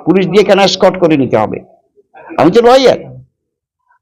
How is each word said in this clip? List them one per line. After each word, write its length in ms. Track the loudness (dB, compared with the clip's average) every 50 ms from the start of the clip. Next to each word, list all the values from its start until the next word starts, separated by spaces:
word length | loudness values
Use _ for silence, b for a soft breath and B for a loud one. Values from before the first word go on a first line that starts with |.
| -4
পুলিশ 200 | -2 -2 0 0
দিয়ে 180 | 0 0 0 0
কেন 140 | 2 0 0
এসকর্ট 400 | 0 -2 -2 0 0 0 0 0
করে 180 | -2 -2 0
নিতে 200 | 0 -2 -2 -2
হবে? 220 | -2 -2 -2 -6 -10 -14 _ _ _ _ _ _ _ _ _ _ -20 -20 -10 -4
আমি 140 | -2 0 0
তো 100 | 2 2 2
লয়ার। 360 | 4 4 4 4 2 0 0 -4 -14 -20 -20 -20 _ _ _ _ _ _ _ _ _ _ _ _ _ _ _